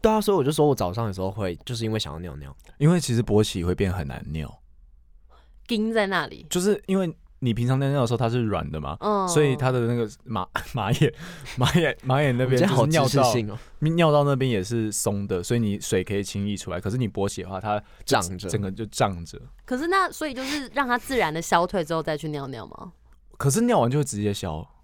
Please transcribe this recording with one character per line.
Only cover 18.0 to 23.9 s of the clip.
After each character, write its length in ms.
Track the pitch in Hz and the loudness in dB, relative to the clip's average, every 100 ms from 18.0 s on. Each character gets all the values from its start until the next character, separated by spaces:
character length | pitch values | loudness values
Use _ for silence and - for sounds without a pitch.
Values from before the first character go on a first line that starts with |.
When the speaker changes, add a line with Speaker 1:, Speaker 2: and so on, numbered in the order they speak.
Speaker 1:
胀 340 | - 127 90 92 | 0 0 0 -6
着。 100 | 95 | -4
Speaker 2:
整 120 | 107 | -4
个 100 | 98 | -4
就 160 | 98 110 | -6 -8
胀 380 | - 110 90 | -2 -2 -2
着。 160 | 82 87 - - | -12 -16 -20 -20
Speaker 3:
可 120 | - 247 | -8 -4
是 120 | 330 | 0
那， 200 | 392 359 | 0 0
所 160 | - 311 | -4 -8
以 40 | |
就 80 | 254 | -6
是 260 | 262 294 262 | -6 -6 -4
让 140 | 262 262 | -4 0
它 100 | 240 | -2
自 200 | - 262 | 0 0
然 180 | 170 | 0
的 80 | 156 | -2
消 240 | 165 180 175 | 2 2 2
退 180 | 202 | -2
之 80 | 151 | -2
后 80 | 165 | -2
再 160 | 160 151 | -2 -4
去 120 | 156 | -4
尿 180 | 147 135 | -8 -8
尿 180 | 127 98 | -10 -14
吗？ 240 | - 175 - _ - - - | -16 -18 -20 _ -20 -20 -2
Speaker 2:
可 140 | 139 | 0
是 120 | 139 | 2
尿 180 | 240 214 | 4 4
完 100 | 120 | 4